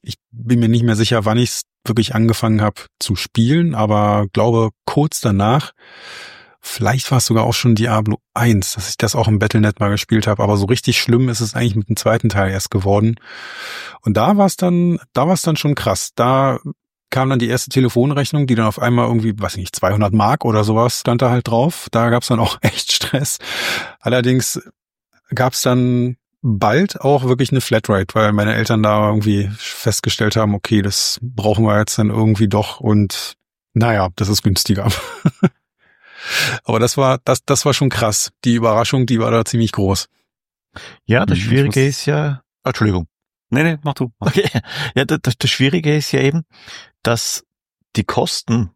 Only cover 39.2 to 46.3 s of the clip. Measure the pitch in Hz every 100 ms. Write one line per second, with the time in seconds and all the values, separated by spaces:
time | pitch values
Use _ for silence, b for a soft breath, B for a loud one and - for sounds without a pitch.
39.2 | 113 113 113 117 113 - 98 98 - _
40.2 | _ _ _ _ _ B B B - 117
41.2 | 101 90 107 127 131 135 135 135 - 151
42.2 | 147 135 _ _ 135 - 107 92 82 _
43.2 | _ _ _ 127 160 156 147 - 123 _
44.2 | 98 - 190 113 B B 147 - 139 151
45.2 | - - 120 - 135 175 151 151 - 135
46.2 | 135